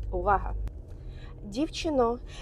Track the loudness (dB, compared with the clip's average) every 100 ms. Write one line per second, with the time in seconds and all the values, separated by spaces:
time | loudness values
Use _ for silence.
0 | -2 0 4 4 4 -2 -4 -6 -10 -10
1 | -10 -10 -10 -10 -6 -2 0 0 0 4
2 | 4 4 -4 -10